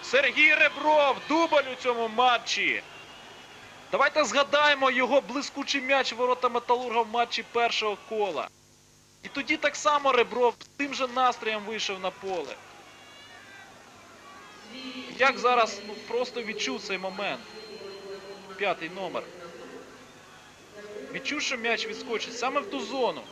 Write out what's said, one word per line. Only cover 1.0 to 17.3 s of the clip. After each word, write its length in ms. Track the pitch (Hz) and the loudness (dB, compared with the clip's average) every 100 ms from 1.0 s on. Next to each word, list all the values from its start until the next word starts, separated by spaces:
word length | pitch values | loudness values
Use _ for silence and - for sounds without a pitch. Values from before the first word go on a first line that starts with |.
| 285 214 - | 6 2 2
дубль 420 | 302 330 302 262 | 2 6 4 2
у 20 | 247 | -4
цьому 320 | 247 240 226 | -2 0 -2
матчі. 760 | 220 254 233 - 196 180 110 - - - - - - - - - - - | 4 4 4 0 0 0 0 -4 -18 -18 -20 -20 -20 -20 -20 -20 -20 -6
Давайте 320 | 202 277 302 | 2 2 4
згадаємо 680 | 269 233 277 285 294 277 269 | 2 2 4 4 4 4 4
його 300 | 254 247 269 | 2 4 4
блискучий 600 | 190 254 254 - 277 285 | 2 -6 -6 -8 -4 -2
м'яч 320 | 262 277 254 | 2 2 2
в 20 | 226 | 0
ворота 340 | 247 247 247 | 0 2 2
Металурга 520 | 240 233 240 247 226 | 0 2 0 2 0
в 60 | 220 | 0
матчі 360 | 233 233 - - | 0 0 -2 -4
першого 460 | 240 233 - 220 196 - | 0 2 2 -2 -4 -6
кола. 380 | 220 202 147 101 _ _ _ _ _ _ _ | -4 -2 -2 -6 _ _ _ _ _ _ _
І 40 | - | -10
тоді 300 | - - 302 | -8 -2 0
так 180 | 294 294 | 0 0
само 360 | 302 294 277 | 2 4 4
Ребров 440 | 247 208 226 240 220 | 4 4 4 2 0
з 60 | - _ | -16 _
тим 160 | 285 | -6
же 140 | 247 262 | -2 -2
настроєм 560 | 240 254 233 220 220 | 2 2 2 -4 -4
вийшов 360 | 202 220 - 190 | -4 -6 -4 -4
на 120 | 185 | -6
поле. 440 | 180 196 185 139 107 - - - - - - - - - - - - - - - - - - - - - 247 - 254 247 - | -6 -6 -6 -6 -12 -16 -20 -20 -20 -20 -20 -20 -20 -20 -20 -20 -20 -20 -20 -20 -20 -20 -20 -20 -20 -18 -14 -12 -12 -12 2
Як 180 | 262 208 | 4 4
зараз, 440 | 226 247 220 214 208 | 4 4 4 0 -10
ну, 60 | |
просто 500 | 208 - 233 247 240 | -12 -4 -2 -2 -4
відчув 380 | 214 208 240 247 | -8 -4 -4 -6
цей 160 | - 185 | -6 -6
момент. 440 | 190 190 202 | -6 -4 -4